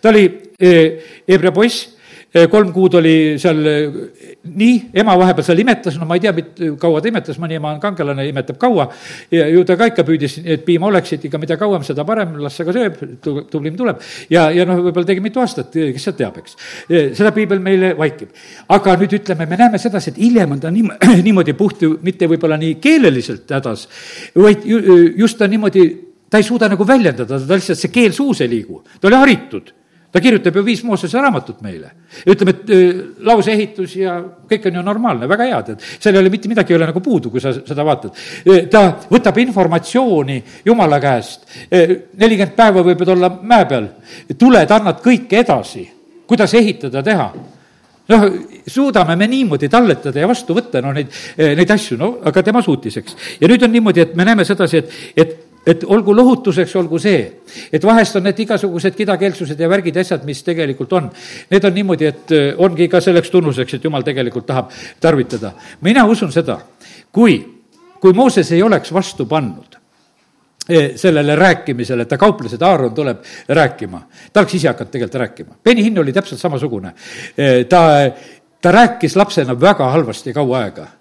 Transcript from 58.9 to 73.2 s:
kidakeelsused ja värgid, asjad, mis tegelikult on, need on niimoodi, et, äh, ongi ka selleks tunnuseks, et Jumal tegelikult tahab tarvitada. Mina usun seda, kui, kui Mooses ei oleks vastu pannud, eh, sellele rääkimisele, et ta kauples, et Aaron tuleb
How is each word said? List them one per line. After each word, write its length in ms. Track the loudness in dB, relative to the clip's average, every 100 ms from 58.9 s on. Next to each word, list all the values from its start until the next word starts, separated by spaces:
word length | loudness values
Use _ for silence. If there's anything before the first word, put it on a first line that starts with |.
| -4
kidakeelsused 600 | -4 -2 -2 -4 -10 -4
ja 80 | -2
värgid, 300 | 0 -2 -4
asjad, 220 | -4 -6 -6
mis 160 | -10 -6
tegelikult 500 | -4 -4 -6 -4 -4
on, 140 | -4 -14 -20 -20 -2
need 160 | 0 2
on 80 | -2
niimoodi, 320 | -2 -2 -2
et, 240 | -4 -2
äh, 140 | 0 0 0 0
ongi 240 | 2 0
ka 120 | 2
selleks 260 | 2 2 2
tunnuseks, 440 | 0 0 -4 -6 -6
et 80 | -6
Jumal 200 | -4 -6
tegelikult 400 | -6 -6 -8 -6
tahab 220 | -6 -6 -14 -20 -2
tarvitada. 540 | 0 0 -2 -6 -10 -16 -20 -6 0
Mina 220 | 2 4
usun 240 | 2 0
seda, 240 | -2 -4 -8 -12 _ -20 -20 _
kui, 240 | 2 4 2 -4 -20 _ _ _ _
kui 160 | 4 4
Mooses 340 | 2 2 0 0
ei 60 | 2
oleks 280 | 0 -2
vastu 340 | -6 -6 -8 -4
pannud, 480 | -4 -4 -10 _ _ _ _ _ _ _ _ _ _ 0
eh, 280 | 2 2 0
sellele 380 | 0 2 0 2
rääkimisele, 680 | 4 2 -2 -6 -4 -4 -4
et 20 |
ta 80 | 2
kauples, 360 | 2 0 -8
et 120 | -2 0
Aaron 280 | 2 -2 -4
tuleb 240 | -6 -6